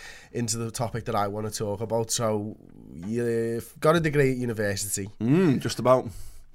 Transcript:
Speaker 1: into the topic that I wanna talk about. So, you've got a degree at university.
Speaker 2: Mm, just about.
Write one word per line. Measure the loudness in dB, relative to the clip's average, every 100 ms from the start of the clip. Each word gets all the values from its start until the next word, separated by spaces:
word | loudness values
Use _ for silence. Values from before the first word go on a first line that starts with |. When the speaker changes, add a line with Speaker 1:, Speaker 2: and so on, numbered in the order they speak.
| -18 -20 -10
Speaker 1:
into | -4 -2 -2
the | -4
topic | -4 -4 -4 -2
that | 0
I | 0
wanna | -2 -6
talk | -4 -4 -4
about. | -2 0 0
So, | 0 0 0 -4 -10 -18 -20 -16
you've | -10 -4 -2 0 0 0 -4 -8 0
got | 4 4
a |
degree | 4 4 2
at | 2
university. | -2 -2 -2 -2 -4 -6 -6 -2
Speaker 2:
Mm, | 2 6 6 4
just | 0 0
about. | 4 4 2 -8 -12 -14 -18